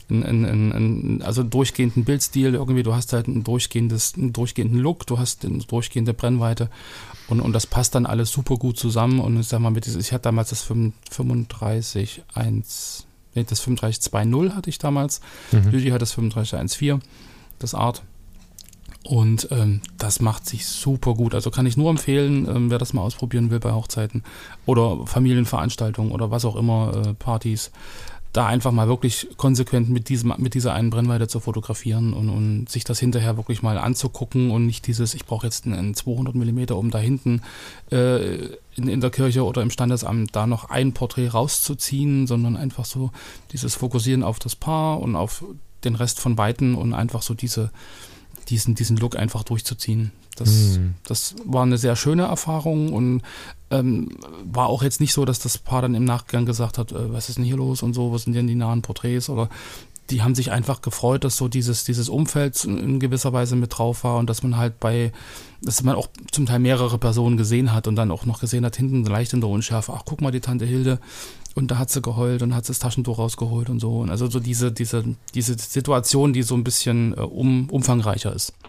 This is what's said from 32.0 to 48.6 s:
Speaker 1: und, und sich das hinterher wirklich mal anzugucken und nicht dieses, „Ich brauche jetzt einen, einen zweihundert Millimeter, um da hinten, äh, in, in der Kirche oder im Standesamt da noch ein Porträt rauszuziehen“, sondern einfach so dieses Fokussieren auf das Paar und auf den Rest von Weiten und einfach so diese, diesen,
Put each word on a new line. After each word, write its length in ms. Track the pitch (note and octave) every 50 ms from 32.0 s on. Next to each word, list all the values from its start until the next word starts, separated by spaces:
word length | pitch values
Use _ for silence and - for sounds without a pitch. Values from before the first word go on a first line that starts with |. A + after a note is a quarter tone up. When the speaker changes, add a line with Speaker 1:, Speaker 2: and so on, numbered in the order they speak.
| A#2 A2+ -
Speaker 1:
und, 160 | - A2 G#2+
und 380 | G2+ G#2 G#2+ G#2+ G#2+ G#2+ A#2
sich 160 | - - A#2+ -
das 160 | - A#2 -
hinterher 380 | B2 B2+ A#2+ A#2+ A2+ A#2 A2
wirklich 240 | A2+ G#2+ - A#2 -
mal 160 | A#2 A2 G#2+
anzugucken 720 | F2+ - A#2+ B2 - - B2+ - - B2 - - B2+ B2+ B2
und 160 | A2 A2+ A#2
nicht 220 | A#2 A2+ - -
dieses, 260 | A#2+ A2+ A2+ A#2 A2+ -
„Ich 120 | B2 -
brauche 200 | - A#2 A2 A#2+
jetzt 200 | A2+ - - -
einen, 100 | A#2+ G2+
einen 180 | F2 F#2+ G#2 G#2
zweihundert 400 | - - B2+ A#2 B2+ C3 B2+ A#2
Millimeter, 420 | B2 A2+ A#2 A#2 B2 B2 - G#2+
um 140 | F#2 A2 A#2
da 80 | A2
hinten, 460 | G#2+ G#2+ B2 C#3 C3 - B2 A#2+ A#2 - - - - - - - - - -
äh, 560 | C3+ B2 B2 B2+ B2+ A2+ F#2+ F#2+ F2+ F2 - - - - - - -
in, 120 | B2 A#2+
in 140 | C3 - C3
der 100 | B2 B2
Kirche 340 | - C3 C3 C3 A#2+ C3 B2+
oder 160 | F#2 B2+ B2+
im 80 | G#2 -
Standesamt 640 | - - B2 A#2+ B2+ A2+ - - A#2 A#2 A2 A2 -
da 120 | G#2 G#2+
noch 180 | A#2+ A#2+ A2+ - -
ein 220 | - B2+ C3+ C3+ B2+
Porträt 340 | - B2+ A#2 - C3 B2
rauszuziehen“, 1000 | A#2+ A2+ A2+ B2+ D3 - - - - C#3+ - - - C3+ C#3 C#3+ C#3+ C#3 C3+ C3
sondern 320 | B2 A#2+ A#2 A#2 A#2+ A2+
einfach 280 | - D3 C3 - - A2+
so 260 | - - C3 C3 B2+ - - - - - - - - -
dieses 220 | B2+ B2 A#2 -
Fokussieren 480 | - B2+ B2 B2 A#2+ A2 B2+ C3 C3 G2+
auf 160 | F#2+ A2 -
das 160 | - A#2 -
Paar 440 | - - D#3+ D#3+ D#3 D#3 D#3 D#3 D#3+
und 160 | - A#2+ G#2
auf 300 | D#2 F#2+ A#2 - - - - - - - - - - -
den 100 | B2+ A2+
Rest 240 | A2 A#2+ A#2 - -
von 180 | - B2+ A2+
Weiten 360 | A2 G#2 A2 A#2+ - C3+ B2+ B2
und 180 | - - A#2 A#2
einfach 280 | - A#2 A#2 - A2+
so 140 | - - A2+
diese, 360 | A2 A#2+ A#2 - A2+ G#2+ G#2+ - - - - - - - - - - - - - - - -
diesen, 260 | A#2+ A2